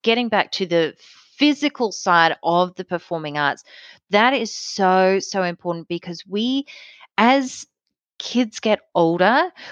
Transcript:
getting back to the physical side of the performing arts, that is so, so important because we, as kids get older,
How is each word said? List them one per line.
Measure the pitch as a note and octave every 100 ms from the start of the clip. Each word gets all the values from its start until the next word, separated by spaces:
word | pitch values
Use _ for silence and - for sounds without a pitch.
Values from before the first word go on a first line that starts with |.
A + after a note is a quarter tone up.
getting | A3+ A#3 A#3+
back | G#3 -
to | - F3+
the | E3+ D#3 - - - _ -
physical | D4 C#4+ D4 - A3
side | - F#3+ E3+ E3 -
of | E3 F3 F3+ -
the |
performing | F#3 E3+ - E3 D3+ D3
arts, | C#3+ - - - - - -
that | G3+ A#3+
is | C4+ A3
so, | - - - F#3 F#3 F#3 F#3+
so | - G3
important | F3+ F3 F3 E3+ E3
because | E3+ F3+ E3 -
we, | G#3 A#3+ C4+ C#4 - - - - -
as | A3+ C#4 B3+ - - _ _ _ _ -
kids | - A#3+ A3+ -
get | A3 G#3 _
older, | F3+ E3 E3+ F#3+ C4 F4+ - -